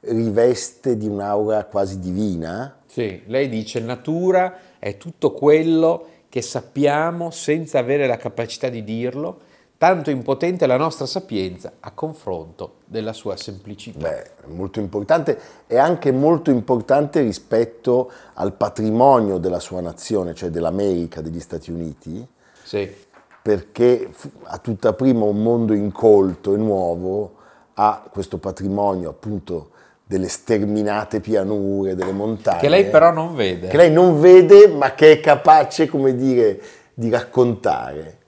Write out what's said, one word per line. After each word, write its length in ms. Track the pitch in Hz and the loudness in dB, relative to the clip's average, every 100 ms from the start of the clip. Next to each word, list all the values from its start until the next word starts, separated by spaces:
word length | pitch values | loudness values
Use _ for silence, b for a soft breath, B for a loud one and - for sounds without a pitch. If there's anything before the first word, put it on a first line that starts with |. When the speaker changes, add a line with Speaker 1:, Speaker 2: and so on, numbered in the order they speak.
Speaker 1:
riveste 960 | - 113 113 104 120 123 - - - 117 | -4 -2 0 2 2 2 -6 -8 -4 -4
di 120 | 107 | -4
un'aura 560 | 104 101 104 107 107 | -6 -4 -2 0 -2
quasi 340 | 101 101 98 95 | -4 -4 -4 -4
divina. 800 | 92 90 107 87 80 95 135 _ _ | -8 -4 -4 -4 -8 -10 -12 _ _
Speaker 2:
Sì, 360 | - 113 92 95 | -8 -8 -8 -8
lei 240 | 123 139 | -4 -4
dice: 300 | 113 110 120 | -6 -8 -8
"Natura 760 | 113 123 - 160 185 185 185 B B B | -8 -10 -6 -4 0 0 0 B B B
è 180 | 101 101 | -12 -10
tutto 360 | 165 - 147 | -16 -4 -4
quello 760 | - 143 156 160 160 160 170 B B B | 0 4 4 4 2 2 0 B B B
che 140 | - | -10
sappiamo 880 | 117 127 - 143 143 147 165 170 170 | -8 -10 -10 -2 0 0 -2 -4 -10
senza 480 | 165 - 156 160 143 | -10 -4 -4 -2 -4
avere 300 | 123 143 135 | -2 0 0
la 80 | 117 | -2
capacità 520 | 120 113 117 - 131 | -6 -8 -10 -6 -8
di 140 | 120 | -8
dirlo, 560 | 107 113 123 135 160 185 b b b _ | -8 -6 -6 -8 -10 -12 b b b _
tanto 320 | 165 185 151 | 0 0 -2
impotente 540 | 139 117 135 170 180 | -6 -4 -4 -2 -2
è 20 | 139 | 0
la 100 | 127 | 0
nostra 300 | 160 160 135 | -2 -4 -8
sapienza 680 | 190 185 107 95 90 - _ | -8 -8 -6 -6 -8 -18 _
a 140 | - | -20
confronto 840 | - 160 156 - 90 80 82 87 _ | -12 -12 -12 -10 -10 -10 -16 -18 _
della 280 | _ 110 110 | _ -10 -10
sua 240 | 110 110 92 | -10 -10 -10
semplicità." 720 | - 98 98 101 - 71 80 | -12 -16 -18 -18 -18 -10 -8
Speaker 1:
Beh, 140 | 78 | -8
è 240 | - _ - | -14 _ -18
molto 320 | 82 95 110 | -12 -10 -8
importante, 580 | 101 104 101 165 147 127 B B _ | -6 -6 -2 -2 0 -6 B B _
è 120 | 123 | 0
anche 320 | 147 170 147 | 2 0 -2
molto 400 | 131 147 165 - | 0 2 0 0
importante 680 | 127 107 123 104 139 147 160 | -2 0 -4 0 0 0 0
rispetto 920 | 127 98 - 113 117 - - 123 127 B B | -2 -4 -4 -2 -2 -4 -2 0 -2 B B
al 180 | - 98 | -8 -8
patrimonio 840 | - 104 - 110 107 131 131 107 92 | -4 -6 -4 -4 2 4 4 2 -2
della 220 | 87 87 | -2 -6
sua 200 | - 92 | -8 -10
nazione, 540 | 85 80 - 107 87 | -10 -10 -4 -4 -4
cioè 160 | 80 90 | -6 -8
dell'America, 680 | 82 82 90 101 90 85 82 | -4 -4 -2 -2 -2 -4 -10
degli 200 | 78 82 | -12 -12
Stati 300 | 76 82 - | -12 -14 -12
Uniti. 560 | 85 82 73 - 87 123 _ b b | -10 -10 -12 -14 -16 -16 _ b b
Speaker 2:
Sì. 260 | - 104 95 - _ _ _ _ | -12 -8 -8 -12 _ _ _ _
Speaker 1:
Perché 680 | - 101 - - 120 123 - | -2 -2 -4 0 2 2 -2
fu-, 200 | - 143 - | -14 -20 -20
a 160 | - - | -16 -14
tutta 340 | - 104 - | -8 -2 -2
prima 320 | 107 131 120 | 0 0 2
un 180 | 104 104 | 0 0
mondo 300 | 110 120 113 | 0 0 0
incolto 840 | 104 104 95 117 104 95 87 101 | 0 -2 0 6 6 4 -2 -4
e 20 | 101 | -2
nuovo 800 | 110 98 90 85 92 98 104 - b b b | 0 -2 -2 -4 -4 -6 -8 -14 b b b
ha 320 | - 104 101 - | -2 0 0 -8
questo 280 | - 92 92 | -10 -8 -8
patrimonio 720 | 98 92 95 98 101 92 85 | -10 -8 -6 -2 -2 -2 -6
appunto 600 | 78 107 104 - 87 73 b b b _ | -12 -10 -10 -8 -10 -12 b b b _
delle 220 | 101 92 | -6 -6
sterminate 920 | - - 113 104 107 104 104 104 110 | -8 -2 -2 0 -2 -2 -4 -4 -8
pianure, 760 | 104 110 95 104 98 98 95 | -2 -2 -2 -4 -4 -4 -4
delle 180 | 92 92 | -6 -6
montagne. 480 | 98 107 110 - 87 | -6 -6 -6 -4 0
Speaker 2:
Che 80 | 139 | 2
lei 160 | 175 | 2
però 260 | 202 156 165 | 4 6 6
non 240 | 165 165 | 4 -6
vede. 340 | 156 101 90 90 | -4 -4 -4 -4
Speaker 1:
Che 80 | 139 | 4
lei 120 | 175 | 6
non 300 | 156 180 156 | 8 6 6
vede, 480 | 170 185 170 202 208 | 10 10 12 12 10
ma 260 | 151 135 | 8 -2
che 180 | - 156 | 6 8
è 80 | 156 | 8
capace, 680 | 156 143 - 156 143 - 160 | 6 4 6 6 6 -2 -2
come 260 | 147 135 | 0 0
dire, 460 | 127 131 127 110 95 B B B | 0 0 2 2 0 B B B
di 160 | - 113 | -8 -2
raccontare. 1120 | 117 117 - 123 104 - 65 60 73 80 - | -2 -2 0 0 0 -4 -4 -6 -12 -14 -18